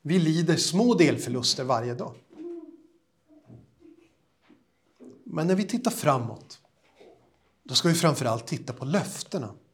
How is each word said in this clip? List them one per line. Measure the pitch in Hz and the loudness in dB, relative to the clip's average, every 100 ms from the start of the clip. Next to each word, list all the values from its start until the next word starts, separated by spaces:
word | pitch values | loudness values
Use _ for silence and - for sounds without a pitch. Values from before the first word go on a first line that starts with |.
vi | 147 185 | 2 2
lider | 160 160 165 165 | 4 2 2 2
små | - 180 247 | 2 2 4
delförluster | 196 147 117 123 123 120 - | 6 6 4 -2 -2 -2 -2
varje | 127 120 120 | 0 0 -2
dag. | 120 - - _ - 339 339 311 - _ _ _ _ _ 302 _ - _ _ - - 339 _ _ _ _ - _ _ _ _ - - | -6 -10 -14 _ -18 -14 -14 -16 -20 _ _ _ _ _ -20 _ -20 _ _ -20 -20 _ _ _ _ _ -20 _ _ _ _ -20 -20
Men | - 165 165 | -8 -2 0
när | 190 | 0
vi | |
tittar | 196 247 247 | 0 -2 -2
framåt, | - 151 135 113 101 - - _ _ _ _ - - _ _ _ _ | 0 0 0 -2 -10 -18 -20 _ _ _ _ -20 -20 _ _ _ _
då | - 127 | -4 0
ska | 175 | 2
vi | |
framförallt | 165 165 139 123 113 - | 4 2 2 0 -2 -4
titta | 160 - | -8 -8
på | 120 131 | -8 -2
löftena. | 190 - - - 196 107 - _ | -2 -2 -10 -8 -8 -8 -12 _